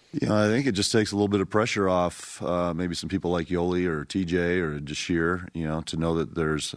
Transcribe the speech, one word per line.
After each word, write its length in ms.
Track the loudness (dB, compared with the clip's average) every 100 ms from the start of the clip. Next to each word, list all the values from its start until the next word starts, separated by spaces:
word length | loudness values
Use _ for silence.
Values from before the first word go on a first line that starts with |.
| _
You 160 | -4 0
know, 80 | 2
I 100 | 4
think 180 | 2 2
it 60 |
just 220 | 0 2
takes 180 | 2 2
a 60 | 2
little 100 | 2
bit 140 | 2
of 80 | 2
pressure 400 | 0 0 2 2
off, 520 | 2 2 -2 -12 -8
uh, 320 | -2 0 0
maybe 220 | -2 -2 -4
some 140 | -4
people 220 | -2 0
like 160 | 0 0
Yoli 380 | 0 2 2 0
or 200 | -2 -2
T 180 | -2
J 360 | 0 2 2 2
or 200 | 0 -4
Jashir, 720 | -6 -6 -2 2 2 0 -4
you 140 | -6 -2
know, 140 | -4
to 160 | -4 -2
know 180 | 0 0
that 200 | -2 -2
there's 380 | 0 0 -4